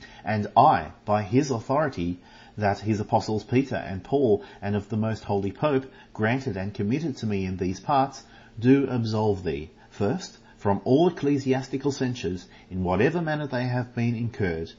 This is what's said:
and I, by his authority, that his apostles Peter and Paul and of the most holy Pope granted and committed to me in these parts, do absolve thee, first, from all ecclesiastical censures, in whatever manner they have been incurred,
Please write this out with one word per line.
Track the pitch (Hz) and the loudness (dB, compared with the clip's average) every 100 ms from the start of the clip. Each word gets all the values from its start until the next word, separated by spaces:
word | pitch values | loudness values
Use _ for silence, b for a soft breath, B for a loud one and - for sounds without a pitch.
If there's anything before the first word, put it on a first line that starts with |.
| B B | B B
and | - 107 208 - | -4 -2 0 6
I, | 147 110 78 - | 6 6 0 -8
by | - 104 | 0 0
his | 98 123 147 | 2 0 2
authority, | 117 - 135 156 - 85 87 B B B B | -2 -2 0 0 -2 -4 -4 B B B B
that | 104 98 | 0 0
his | 104 104 | 0 -2
apostles | 104 113 - 107 | 0 0 0 -4
Peter | - 123 135 101 | 0 0 0 -2
and | - 95 | -6 -8
Paul | - 139 127 101 B B | -2 2 4 2 B B
and | 101 | -4
of | 104 98 | -4 -2
the | 110 | -2
most | 110 107 | -2 -2
holy | - 101 98 | -2 -2 -2
Pope | 98 151 135 135 B B | -2 0 0 -2 B B
granted | - 110 131 131 95 | -2 0 0 -2 -6
and | 95 | -6
committed | - 101 139 160 127 | -4 -2 -2 -2 -4
to | 113 | -4
me | 101 | -2
in | 92 92 | -2 -2
these | 92 92 | -4 -4
parts, | - 143 135 - - B B B | 0 2 2 -2 -20 B B B
do | 120 139 139 | 4 4 4
absolve | 123 110 110 110 95 | 0 0 0 2 0
thee, | 90 71 78 - B | -2 -4 -6 -16 B
first, | - 104 180 - - B B | -2 -2 -2 -6 -18 B B
from | 104 98 | 0 0
all | - 135 180 | 4 4 4
ecclesiastical | 180 143 143 123 131 131 135 143 | 2 0 0 0 -2 -2 -4 -2
censures, | 131 127 123 87 90 - B B | -2 -2 -2 -4 -6 -10 B B
in | 92 | -4
whatever | 90 92 139 170 | 0 4 4 2
manner | 160 151 147 | -2 -4 -4
they | - | -4
have | 123 123 123 | -2 -2 -4
been | - 117 | -2 -2
incurred, | 113 117 - 95 80 82 | 0 -4 -2 -2 -2 -6